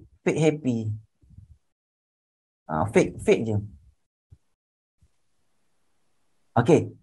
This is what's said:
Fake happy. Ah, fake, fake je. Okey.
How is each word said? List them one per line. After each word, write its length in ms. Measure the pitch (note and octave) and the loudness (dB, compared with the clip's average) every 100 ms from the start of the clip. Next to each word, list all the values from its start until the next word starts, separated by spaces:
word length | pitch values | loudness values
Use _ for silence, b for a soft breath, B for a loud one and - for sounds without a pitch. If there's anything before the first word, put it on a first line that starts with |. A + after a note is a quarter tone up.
| - _ | -18 _
Fake 160 | - D3 | -4 2
happy. 400 | D#3 D3+ C3 A#2 A2 G#2+ - _ _ - - - _ _ _ _ _ _ _ _ _ _ - | 0 0 -4 -4 -4 -8 -12 _ _ -20 -20 -20 _ _ _ _ _ _ _ _ _ _ -8
Ah, 160 | D#2 G#2+ | -4 0
fake, 240 | F#3+ - - - | 2 0 -2 0
fake 160 | E3+ A2+ | 0 0
je. 80 | G#2+ G#2 - - _ _ _ _ - _ _ _ _ _ _ _ _ _ _ _ _ _ _ _ _ _ _ _ _ _ - | -4 -6 -16 -20 _ _ _ _ -20 _ _ _ _ _ _ _ _ _ _ _ _ _ _ _ _ _ _ _ _ _ 0
Okey. 220 | B2+ D3 G#2+ - | 4 4 2 -12